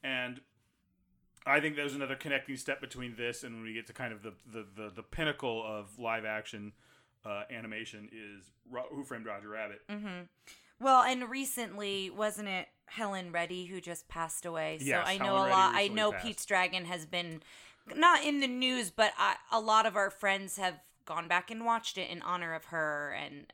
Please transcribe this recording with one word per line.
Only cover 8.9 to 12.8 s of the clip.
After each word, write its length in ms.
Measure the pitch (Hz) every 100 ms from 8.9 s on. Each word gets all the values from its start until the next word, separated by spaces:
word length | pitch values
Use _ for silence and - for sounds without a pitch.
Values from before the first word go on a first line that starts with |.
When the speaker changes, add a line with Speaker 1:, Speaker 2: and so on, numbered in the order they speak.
Speaker 1:
Who 120 | 147
Framed 220 | 135 120 110
Roger 220 | 101 107
Rabbit. 320 | 107 107 101 -
Speaker 2:
Mm-hmm. 320 | 208 208 180 175 _ - - _ -
Well, 220 | 269 262
and 260 | 254 254 240
recently, 800 | 262 269 - 226 202 202 196 190
wasn't 380 | 196 214 202 208
it 200 | 185 - _